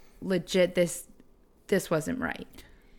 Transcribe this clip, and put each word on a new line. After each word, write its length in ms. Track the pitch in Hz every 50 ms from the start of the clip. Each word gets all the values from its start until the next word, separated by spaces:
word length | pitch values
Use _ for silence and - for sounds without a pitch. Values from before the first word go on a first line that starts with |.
| - - - -
legit, 540 | - 180 190 175 - - - 185 180 180 180
this, 320 | 185 175 170 - - - - - - - - - _ _ _ _ _ _ -
this 220 | 202 185 - -
wasn't 280 | 175 156 151 170 170 -
right." 460 | 165 156 - - - - - - - - - - - - -